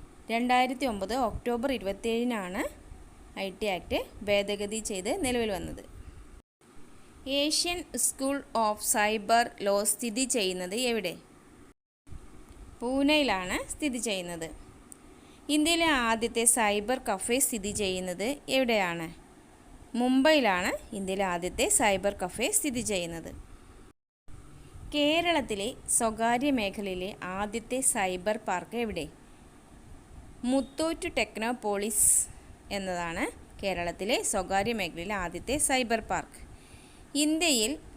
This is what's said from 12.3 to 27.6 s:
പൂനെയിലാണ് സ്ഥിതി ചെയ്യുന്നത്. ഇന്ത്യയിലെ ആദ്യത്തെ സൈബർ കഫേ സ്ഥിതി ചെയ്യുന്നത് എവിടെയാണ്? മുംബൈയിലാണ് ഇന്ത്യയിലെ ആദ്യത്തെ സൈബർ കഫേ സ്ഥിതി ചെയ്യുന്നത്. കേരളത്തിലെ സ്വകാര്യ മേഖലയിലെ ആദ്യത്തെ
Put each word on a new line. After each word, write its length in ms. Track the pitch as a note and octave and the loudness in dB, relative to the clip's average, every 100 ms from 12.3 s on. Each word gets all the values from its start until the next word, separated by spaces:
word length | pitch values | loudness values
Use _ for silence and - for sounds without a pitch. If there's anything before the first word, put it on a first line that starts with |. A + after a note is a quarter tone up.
| - - - - - | -20 -20 -20 -20 -8
പൂനെയിലാണ് 880 | A#3+ C4+ C#4+ D4+ C4+ F#3+ F3+ B3 C5+ | -2 2 6 6 4 2 0 -4 -4
സ്ഥിതി 260 | - D4+ B3 | -4 -4 -2
ചെയ്യുന്നത്. 520 | A3 F#3+ F3 E3+ E3 - - - - - - - - - - | -2 -2 -4 -6 -8 -10 -18 -20 -20 -20 -20 -20 -20 -12 0
ഇന്ത്യയിലെ 360 | D4+ D4+ E4+ E4 | 4 6 6 6
ആദ്യത്തെ 600 | C#4 A#3 A3+ A#3 A#3 A#3 | 4 4 2 0 2 4
സൈബർ 540 | - G#3+ G#3 G#3 B3+ | 4 4 2 0 -2
കഫേ 400 | B3+ G3 - B3 | -2 -4 0 2
സ്ഥിതി 320 | C4+ G3+ G3 | 2 0 -4
ചെയ്യുന്നത് 640 | G3+ G3 F#3 F#3 F3 G#3 C#4+ - | -2 -2 -2 -4 -2 -2 -4 0
എവിടെയാണ്? 640 | C4+ B3+ A3 F#3 E3+ E3 E3+ - - - - - - - A3+ | 2 4 2 2 -2 -6 -12 -20 -20 -20 -20 -20 -20 -8 0
മുംബൈയിലാണ് 1000 | B3 C4 C#4 D#4 A#3 F3+ G3+ C#5+ - G#3 | 2 6 6 6 6 4 0 -2 -6 -6
ഇന്ത്യയിലെ 300 | F#3+ F#3+ F#3+ | -4 0 0
ആദ്യത്തെ 440 | F3 F3+ F#3+ D#4 | 0 -2 0 2
സൈബർ 440 | - A#3 F#3+ G3 G3 | 4 4 4 2 -2
കഫേ 280 | F3+ - C4 | -4 -2 0
സ്ഥിതി 300 | G#4+ D4+ B3 | 2 0 -2
ചെയ്യുന്നത്. 500 | G#3 G3 E3+ E3 - - - - - - - _ _ _ - - - - - - - D4 | -2 -2 -2 -6 -10 -14 -16 -20 -20 -20 -20 _ _ _ -16 -16 -16 -20 -18 -16 -4 2
കേരളത്തിലെ 800 | D4 D#4+ E4+ D#4+ A#3 G3+ G3+ - - | 4 4 4 2 0 -2 -4 -6 0
സ്വകാര്യ 640 | - A#3 A3 A3+ A#3+ C#4+ | 2 2 2 2 2 2
മേഖലയിലെ 640 | C4 G3 G3 G3+ F#3 F#3 - | 2 0 -4 -4 -4 -6 -6
ആദ്യത്തെ 580 | F3 F#3 G#3 A3 | -8 -4 -4 -4